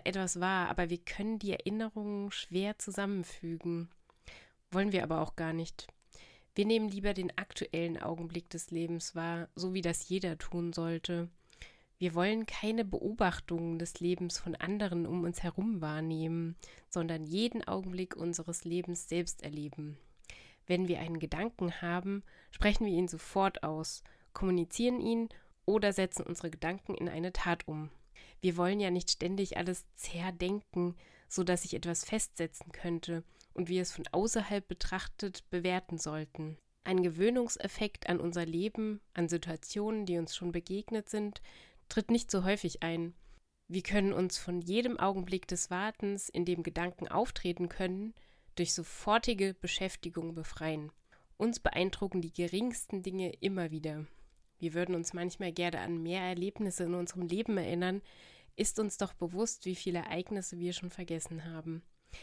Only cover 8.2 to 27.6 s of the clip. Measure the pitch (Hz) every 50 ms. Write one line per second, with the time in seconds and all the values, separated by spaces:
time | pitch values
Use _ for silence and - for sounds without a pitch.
8.2 | 165 165 165 170 170 - - 165 - - 170 165 170 165 170 165 - - - 170
9.2 | 165 170 170 170 165 - - - 180 185 185 196 170 170 165 - - - 180 190
10.2 | 190 175 165 - - - 180 175 170 170 165 170 165 165 165 160 - - 175 170
11.2 | 170 170 - - _ _ - - - - - - _ _ _ - 180 175 160 170
12.2 | 180 208 220 226 220 - - - - 214 220 233 220 190 190 - - 202 214 -
13.2 | 202 180 - - - - 170 170 170 170 165 165 170 - - - 175 175 180 175
14.2 | 180 170 - - - 175 160 - - 175 208 208 208 185 175 170 165 - 170 180
15.2 | 170 175 175 - - 170 - 190 196 226 220 170 156 151 151 156 160 160 160 160
16.2 | 160 160 165 170 165 165 170 - - - - - - - - 180 165 165 165 160
17.2 | 156 151 170 202 233 233 - 226 - - 190 190 185 185 180 185 185 - - -
18.2 | 165 175 175 - 160 175 170 - - 170 170 180 175 180 175 170 - - 165 175
19.2 | 170 170 - - - 147 151 151 147 143 - 156 151 151 147 - - - - _
20.2 | - - - - - - - _ _ - 180 175 185 175 170 - - 165 165 156
21.2 | 160 156 - 160 208 233 - - 180 170 - - 175 170 175 180 180 196 202 202
22.2 | - - - - - - - - - 208 208 - 226 208 175 170 180 175 165 156
23.2 | - - - 196 190 190 - - - 156 156 156 160 - - - - - - _
24.2 | - - - - 196 190 180 175 165 - - - 233 247 247 - - 226 233 233
25.2 | 226 226 - - - - - _ - - 208 220 208 202 196 - 190 185 - -
26.2 | - - 170 - - 165 160 - - 165 185 196 - - - - - 175 - 160
27.2 | 170 185 180 - - 175 170 170